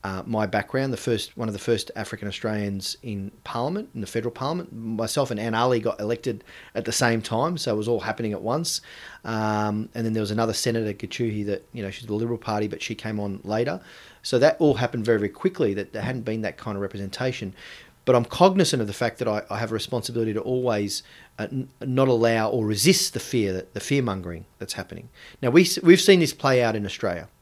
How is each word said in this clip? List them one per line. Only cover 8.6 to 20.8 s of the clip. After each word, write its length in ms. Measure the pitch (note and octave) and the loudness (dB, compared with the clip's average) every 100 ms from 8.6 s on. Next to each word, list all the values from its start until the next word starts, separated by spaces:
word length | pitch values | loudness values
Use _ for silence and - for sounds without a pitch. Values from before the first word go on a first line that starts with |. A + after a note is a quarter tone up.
| E3 - - - - - | -2 -6 -8 -20 -18 -14
Um, 680 | - A2+ G#2+ G#2+ G#2+ G#2 A2 A#2+ | -6 -2 0 0 0 -2 -4 -4
and 100 | A2+ | -2
then 80 | |
there 80 | A2 | -2
was 80 | G#2 | -2
another 240 | G#2+ A2+ | 0 0
Senator 400 | A2+ - A#2 G#2+ | 0 0 0 -2
Gachuhi 500 | G2+ - - A#2 G#2 G2+ | -6 -8 -4 -2 -2 -2
that, 180 | G2 - | -4 -6
you 80 | B2 | -10
know, 80 | G2 | -8
she's 160 | G2 A2+ | -8 -4
the 80 | |
Liberal 240 | G#2 A#2 A#2 | -2 -2 -4
Party, 300 | - G#2+ G#2 | -2 -2 -2
but 160 | F#2+ | -4
she 100 | - | -8
came 260 | A2 A2 G#2+ | -8 -6 -4
on 200 | G2+ G2 | -4 -6
later. 380 | - G#2+ A#2+ F3+ - - - - | -4 -2 -2 -4 -10 -20 -20 -14
So 160 | - B2+ | -2 4
that 200 | C#3+ - | 4 6
all 160 | D#3 A#2 | 4 4
happened 300 | B2 B2 A2 | 0 -2 2
very, 120 | A2+ | 2
very 120 | G2+ | 2
quickly, 440 | - F#3+ F#3 B2+ | 0 -4 0 0
that 200 | G2+ G2 | 0 -6
there 100 | A2 | -6
hadn't 180 | G2+ C3 | -6 -4
been 200 | A2 A2 | -4 -4
that 160 | G#2 - | -4 -6
kind 180 | - G2+ | -8 -6
of 80 | |
representation. 720 | G2 G2+ G2 - C3 B2 G2+ - - - - _ - | -6 -6 -8 -4 -4 -4 -8 -10 -18 -20 -20 _ 4
But 100 | B2+ | 4
I'm 100 | A#2 | 4
cognizant 560 | - F3+ F#3+ E3 C3+ | 6 6 6 2 2
of 60 | G#2 | -2
the 60 | |
fact 240 | G2+ A#2 - | -2 -4 -2
that 100 | A#2 | -2
I, 140 | G#2+ - | -2 -4
I 80 | G2+ | -4
have 140 | A2+ | -2
a 20 | |
responsibility 600 | A2+ - B2 - A#2 A2+ | -4 -2 -4 -4 -2 -2
to 60 | G#2+ | -2
always, 640 | - B2+ B2 G#2+ | -2 0 2 0